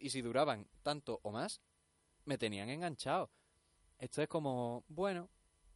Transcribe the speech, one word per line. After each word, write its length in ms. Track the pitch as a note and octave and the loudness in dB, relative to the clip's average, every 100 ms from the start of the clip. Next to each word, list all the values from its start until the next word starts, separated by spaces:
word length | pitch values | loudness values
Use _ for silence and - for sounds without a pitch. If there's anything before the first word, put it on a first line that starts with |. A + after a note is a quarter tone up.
Y 100 | C3+ | -4
si 100 | C3 | -2
duraban 440 | A#2 B2 D3+ A2 G2+ - | 2 4 4 2 -4 -6
tanto 380 | D3 D3 - A2 | -2 -2 -2 -4
o 80 | G#2 | -2
más, 300 | G#2+ F#3 - _ _ _ _ _ _ | -2 -2 -6 _ _ _ _ _ _
me 120 | - C3+ | -4 0
tenían 300 | A2 G2+ G#2+ | 0 0 -2
enganchado. 600 | D3 F3 C3+ C3 F3 D#3 _ _ _ _ _ _ - | -2 -2 -2 0 0 0 _ _ _ _ _ _ -12
Esto 240 | B2+ - | -6 0
es 60 | D3+ | 0
como, 560 | E3 D3 B2 A#2+ A#2+ - | 2 2 2 0 -2 -6
bueno, 400 | D#3 G3 F3 F3 _ _ _ - | -2 0 0 -6 _ _ _ -20